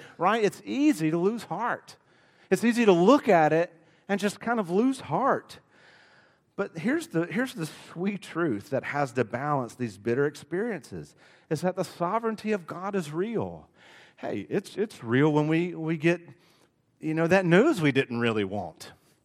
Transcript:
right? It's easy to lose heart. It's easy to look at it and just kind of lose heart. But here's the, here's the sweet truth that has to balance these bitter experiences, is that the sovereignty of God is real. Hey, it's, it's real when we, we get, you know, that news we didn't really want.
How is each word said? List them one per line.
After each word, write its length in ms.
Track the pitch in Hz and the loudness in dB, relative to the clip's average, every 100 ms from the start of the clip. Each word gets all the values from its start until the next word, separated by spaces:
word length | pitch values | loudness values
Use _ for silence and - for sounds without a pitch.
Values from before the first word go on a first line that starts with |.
| - - | -14 -2
right? 260 | 175 233 | 0 2
It's 200 | 202 - | 0 -2
easy 460 | - 233 302 220 156 | -6 0 2 2 0
to 80 | 170 | 0
lose 260 | 185 233 | 0 -2
heart. 520 | - 170 233 147 - - _ _ _ _ - | -6 -6 -4 -6 -8 -20 _ _ _ _ -2
It's 140 | 180 | 0
easy 220 | 233 233 | 2 4
to 80 | 226 | 6
look 360 | 170 185 277 247 | 6 8 6 6
at 240 | 175 151 | 4 6
it 200 | 160 175 - _ _ - | 4 0 -6 _ _ -4
and 120 | 196 | -2
just 180 | 202 - | -2 -4
kind 220 | - 233 | -4 -2
of 100 | 175 | 0
lose 300 | 185 254 262 | 2 2 0
heart. 580 | - 156 262 143 - - _ _ _ _ _ _ _ _ _ | -4 -2 0 0 -4 -20 _ _ _ _ _ _ _ _ _
But 240 | - 196 165 | -8 -8 -6
here's 300 | 175 320 320 | -2 -2 -2
the, 180 | 165 170 | -4 -2
here's 280 | 170 254 | -2 -4
the 140 | 247 156 - - | -6 -10 -12 -16
sweet 300 | 160 190 202 | -8 -6 -6
truth 480 | - 160 170 101 - | -8 -4 -2 -2 -4
that 140 | 131 | -6
has 260 | - 143 139 | -4 -4 -2
to 120 | 120 | -2
balance 500 | 113 120 147 143 117 | -4 -4 -2 -2 -4
these 240 | - 120 98 | -6 -8 -6
bitter 280 | 104 120 143 | -2 0 0
experiences, 920 | 143 - 175 240 180 - 90 - _ _ _ - | -4 -8 -6 -4 -6 -10 -14 -14 _ _ _ -8
is 120 | 156 | -4
that 120 | 185 | -2
the 100 | 180 | -4
sovereignty 680 | 180 - 175 220 226 220 214 | -6 -4 -4 -2 -4 -4 -4
of 160 | 208 160 | -6 -6
God 260 | 165 190 | -12 -6
is 180 | 202 147 | -6 -4
real. 560 | 156 208 220 95 82 - _ - - - _ | -4 -4 -4 -6 -8 -18 _ -20 -20 -20 _
Hey, 280 | - 107 95 | -8 -8 -6
it's, 280 | 185 - - | -6 -6 -6
it's 260 | 214 - | -6 -6
real 300 | 113 123 156 | 0 2 4
when 160 | 151 151 | 2 2
we, 260 | 160 180 | 0 -2
we 220 | 165 160 165 | -6 -6 -2
get, 240 | 160 175 170 - _ _ _ _ _ _ | 0 0 -4 -20 _ _ _ _ _ _
you 140 | 156 | -4
know, 120 | 156 165 | 0 2
that 180 | 190 | 4
news 380 | 180 175 294 247 | 6 6 6 4
we 80 | 147 | 2
didn't 300 | 127 127 117 | 2 0 0
really 240 | 117 110 | 0 0
want. 480 | 98 101 85 - - - _ _ | -2 -4 -8 -12 -20 -20 _ _